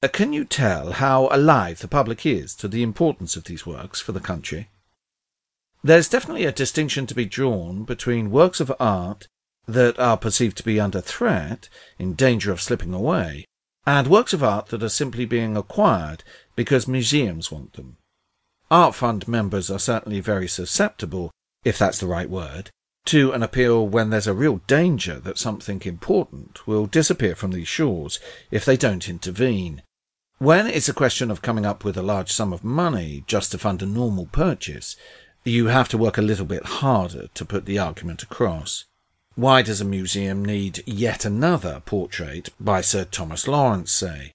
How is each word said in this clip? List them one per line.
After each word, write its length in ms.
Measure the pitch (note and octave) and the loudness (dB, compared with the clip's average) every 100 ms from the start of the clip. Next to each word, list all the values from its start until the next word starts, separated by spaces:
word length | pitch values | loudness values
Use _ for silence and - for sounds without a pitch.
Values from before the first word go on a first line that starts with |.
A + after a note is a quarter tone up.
Uh, 60 | C3+ | -2
can 260 | - A3 | 0 0
you 120 | D4+ | 0
tell 480 | C#4 - B2 E2+ D2 | -2 0 2 0 -4
how 360 | F2+ C3+ C3 C3+ | 0 2 4 4
alive 480 | C#3 D3+ C#3+ F2+ E2+ | 6 6 6 4 -6
the 80 | - | -2
public 360 | D3 A#2 A2+ | 0 0 0
is 300 | D#3 A2 C#2+ - | -2 -2 -4 -8
to 120 | G#2 | -6
the 160 | A2 | -2
importance 500 | A#2+ G#2 E3+ - E2+ | -2 0 0 0 -6
of 100 | - | -8
these 220 | D#2+ E2 - | -8 -12 -10
works 340 | D2 D#2+ - | -12 -10 -12
for 120 | - | -8
the 80 | F#2+ | -8
country? 480 | - F2 - - G#2+ _ _ _ _ _ _ _ _ _ _ _ | -6 -8 -6 -10 -10 _ _ _ _ _ _ _ _ _ _ _
There's 260 | C3+ D#3+ D#3+ | 6 8 8
definitely 360 | C4 - E4 | 0 -2 -2
a 80 | E3+ | -2
distinction 560 | - C3 - D3+ C#3 B2+ | 0 -2 0 -2 -2 -4
to 60 | |
be 120 | - A2 | -4 -4
drawn 560 | - C3 G#2+ E2+ F#2 | -2 0 0 -4 -8
between 480 | A2 A#2+ - A#2+ G#2+ | -8 -6 -2 -2 2
works 300 | A#2 F3+ - | 4 4 4
of 120 | C3+ - | -4 0
art 480 | A#2+ F#2+ F2 G2+ - _ _ _ - | 0 0 -2 -10 -16 _ _ _ -4
that 320 | A2+ B2 A#2+ | 4 4 6
are 180 | B2 A2+ | 2 2
perceived 400 | A#2 - A#2+ - | 2 2 2 0
to 40 | |
be 160 | - G#2+ | 0 2
under 220 | G#2 F#2 | 2 -2
threat, 680 | - - A#3+ B2 D2+ A2 - - - _ | -6 -2 0 0 -2 -8 -12 -20 -20 _
in 160 | F#2 | -6
danger 380 | E2 C3 A#2 G2 | 2 2 2 0
of 80 | F2+ | -4
slipping 340 | - A#2+ E2+ | -2 -2 -2
away, 520 | F2+ A#2 F3 E2+ D2 - _ _ _ - | -2 -2 0 -2 -8 -16 _ _ _ 0
and 200 | C#3+ C3 | 2 6
works 240 | G3 B3+ | 4 4
of 100 | F3 | 0
art 240 | C3 G2+ - | 2 0 -4
that 160 | A#2 | -6
are 60 | A2 | -4
simply 360 | - C#3+ A#2 | -2 -4 -4
being 320 | A#2+ A#2+ A2+ G#2+ | -2 0 0 -4
acquired 680 | G2+ - G#3 G#2+ D#2 D#2 - - _ - | -4 2 4 4 0 -10 -16 -20 _ -4
because 320 | A#2 C3 A#2+ | 2 2 2
museums 640 | C3 A2+ D3 B2 D#2+ D#2+ | -2 2 2 0 -2 -8
want 220 | D#2 C2 | -10 -14
them. 220 | - C2 A#1+ _ _ _ _ _ _ _ | -18 -18 -20 _ _ _ _ _ _ _
Art 280 | E3 D#3+ - | 6 6 4
Fund 320 | A#2+ A2 F#2 | -2 -2 -2
members 420 | A#2 G#2 G2 F#2 | -2 0 -2 -4
are 80 | G2 | -2
certainly 400 | - A2+ - G2+ | 0 -2 -2 -6
very 300 | F#2 G2+ F2+ | -2 -2 -2
susceptible, 840 | - F2 - G#2+ - F#2 F#2 E2+ _ _ _ | -6 -4 0 0 -2 -8 -6 -8 _ _ _
if 160 | - G#2+ | -4 2
that's 200 | G2 - | 0 0
the 80 | F#2 | -2
right 200 | F2 F2+ | -4 -4
word, 400 | F#2 D#2+ D2 F#2+ _ _ _ | -8 -8 -12 -14 _ _ _
to 260 | - D3+ C3+ | 2 4 4
an 140 | C3 | 2
appeal 420 | A2+ - B2 A#2 G#2+ | -2 2 4 4 4
when 240 | A2 A2 | 2 2
there's 160 | A2 G2+ | 0 0
a 80 | |
real 220 | G2 D3 G2+ - | 2 2 0 2
danger 540 | C#3+ F3 C#3 F#2 D2 | 4 4 2 -2 -8
that 180 | F2+ - | -8 -6
something 420 | A#2+ G#2 - G2 | -4 -6 -6 -6
important 840 | F#2+ F2 - G3 - C2+ - - - | -6 -10 0 0 0 -8 -18 -16 -2
will 200 | G#2+ G#2+ | 0 2
disappear 500 | D#3+ D#3 C3+ G#2+ E2 | 2 2 2 0 0
from 160 | F#2+ | -4
these 160 | F#2 E2 | -4 -6
shores 500 | - D#3 F2+ D2 - - - - | 0 0 0 -4 -10 -12 -20 -6
if 140 | A2 | -2
they 120 | - C3+ | 2 4
don't 320 | C3 F#2+ F2+ | 4 0 -6
intervene. 760 | E2+ F#2+ F#2 B2+ G#2+ F2 C#2+ - _ _ _ _ _ | -8 -8 -2 0 0 -4 -8 -16 _ _ _ _ _
When 280 | C3 E3+ A3 | 4 4 4
it's 220 | D#3 - | 0 -2
a 60 | |
question 360 | - C3 - B2 | 2 0 2 -4
of 120 | G#2 | -4
coming 220 | - A2 | -2 -2
up 200 | G#2 G2+ | -2 -2
with 120 | G#2 G2 | -4 -4
a 60 | |
large 300 | F#2+ G2+ F2+ | -2 -2 -2
sum 200 | - G#2 | -2 -2
of 120 | F2 | -4
money 580 | G#2+ C#3 F3 B2 E2 C#2+ C2+ | -4 0 0 0 -4 -10 -2
just 240 | G#2+ - | -2 -2
to 60 | F#2 | -4
fund 240 | G#2+ F2+ | -2 -2
a 40 | G2 | -4
normal 400 | G#2+ B2 G2 E2+ | -2 -2 -2 -2
purchase, 720 | - F3 G3 - D2 - - - - - _ | 2 2 0 -6 -10 -12 -14 -18 -20 -20 _
you 220 | - A#2+ A2+ | 0 2 4
have 220 | C3 B2 | 4 2
to 80 | A2+ | 2
work 200 | A2+ G2+ | 2 2
a 40 | |
little 240 | G#2+ G#2 F2 | 0 0 -2
bit 200 | F2+ - | -6 -6
harder 640 | - C3+ A#2 F2+ E2 - | -2 2 2 0 -6 -14
to 100 | - | -12
put 220 | - G2+ G2 | -6 -6 -4
the 120 | G2 | -4
argument 460 | F2+ D#2+ E2+ E2 | -4 -6 -10 -10
across. 600 | - - A#2 E2 D2+ - - _ _ _ _ - | -14 -2 -2 -2 -6 -10 -12 _ _ _ _ -2
Why 240 | B2+ C3 | 4 4
does 220 | A2 G#2 | 4 0
a 20 | |
museum 580 | G2+ G2 F#2 G2+ G2 G2 | -2 -2 -2 -2 -2 -2
need 400 | G2+ G#2 G2 - - | -2 -2 -4 -6 -8
yet 400 | G#2 A2+ G2 A2 | -2 -2 -2 -2
another 560 | G#2 D#3 E3+ F2+ C2+ | 0 2 0 -2 -10
portrait 640 | - G#2 F2+ - D#2+ D2 - _ | -4 -4 -4 -8 -10 -10 -12 _
by 220 | G#2 G2 | 0 0
Sir 240 | F2+ G2+ | 2 -2
Thomas 420 | F2+ - E2 E2 - | -2 -6 -8 -6 -2
Lawrence, 460 | C#3+ C3+ G2+ E2+ | 2 2 2 -2
say? 400 | - F#2 D2+ C#2 | -2 -2 -8 -14